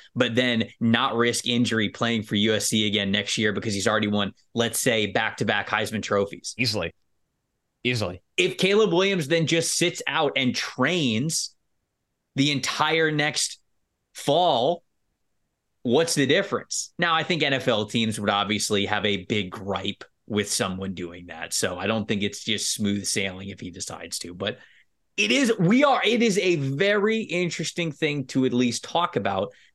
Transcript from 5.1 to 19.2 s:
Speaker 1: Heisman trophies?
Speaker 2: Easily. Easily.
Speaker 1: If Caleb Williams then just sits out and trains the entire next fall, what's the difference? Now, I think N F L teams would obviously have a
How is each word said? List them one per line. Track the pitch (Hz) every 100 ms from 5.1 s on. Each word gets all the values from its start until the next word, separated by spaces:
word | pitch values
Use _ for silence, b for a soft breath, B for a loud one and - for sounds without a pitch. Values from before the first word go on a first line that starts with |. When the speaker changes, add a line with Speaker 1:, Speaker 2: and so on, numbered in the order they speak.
| 98 110 - 107 104 98
Speaker 1:
Heisman | 107 107 107
trophies? | - 101 101 87 - -
Speaker 2:
Easily. | 123 104 85 - _ _ _ _ _ _ _ _
Easily. | 123 123 98 92 _ -
Speaker 1:
If | 175 -
Caleb | 185 202 214
Williams | 170 190 196 135
then | 165 160
just | 165 156 -
sits | 165 165 -
out | 147 147
and | 139 127 117
trains | - - 131 180 139 110 143 82 - _ _ _ _ _ _ _ _ -
the | 143
entire | 143 - - 151 160 160
next | 151 147 151 - - _ _ _ _ _
fall, | - - 151 180 131 131 175 _ _ _ _ _ _ _ _ _ _
what's | 127 127 165
the | -
difference? | 131 165 190 117 - - - -
Now, | 170
I | 160
think | 156 170
N | 143
F | 135 131
L | 110
teams | 107 120 110 107
would | 104
obviously | 101 101 104 - 104 98
have | 104
a | 104 101